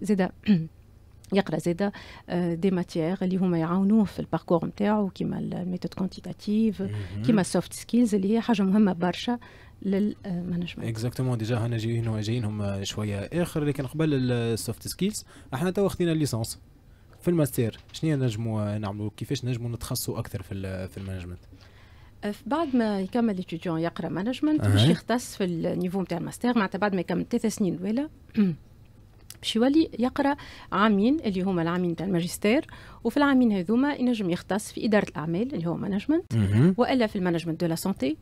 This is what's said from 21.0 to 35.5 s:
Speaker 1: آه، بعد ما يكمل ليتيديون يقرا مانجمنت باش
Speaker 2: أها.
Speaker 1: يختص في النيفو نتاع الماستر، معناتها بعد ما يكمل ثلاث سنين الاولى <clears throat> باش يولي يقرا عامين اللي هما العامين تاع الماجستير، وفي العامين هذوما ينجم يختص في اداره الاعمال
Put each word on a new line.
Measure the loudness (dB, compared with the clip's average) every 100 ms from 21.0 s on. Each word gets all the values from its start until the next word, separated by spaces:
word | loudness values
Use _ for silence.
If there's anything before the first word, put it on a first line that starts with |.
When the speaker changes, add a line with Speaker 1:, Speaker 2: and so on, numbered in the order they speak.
| -8 -8 -8 -12 -16 -20 -20 -20 -20 -20 -20 -10
Speaker 1:
آه، | -8 -8 -4
بعد | -2 0 2
ما | 2 0
يكمل | -2 0 0 0
ليتيديون | -6 -6 -2 0
يقرا | -2 -2 -6
مانجمنت | -4 -4 0 0 2 4
باش | 6
Speaker 2:
أها. | 6
Speaker 1:
يختص | 4 2 -2 -2 -4
في |
النيفو | -2 0 -2 -2 -2 -2
نتاع | -2 -4
الماستر، | -6 -4 0
معناتها | 2 0 0
بعد | 0
ما | 0
يكمل | 0 -2 0
ثلاث | -2 -2
سنين | 0 -2
الاولى | 0 -2 -2 -4 -10 -6 2
<clears throat> | 2 0 -10 -20 -20 -20 -20 -20 -20 -10
باش | -4 2
يولي | 4 4 2 0
يقرا | -2 2 0 0 -6 -18 -4
عامين | 2 4 6 4 2
اللي | 0 0
هما | 0 0
العامين | 0 0 0 -2
تاع | 0
الماجستير، | 0 0 0 2 2 0 -14 -20 -6
وفي | -2 2
العامين | 4 6 4
هذوما | 2 2 2 2
ينجم | 0 0 0 0
يختص | -2 -2 -4 -4
في | -4
اداره | 2 2 2
الاعمال | -4 -2 -2 -2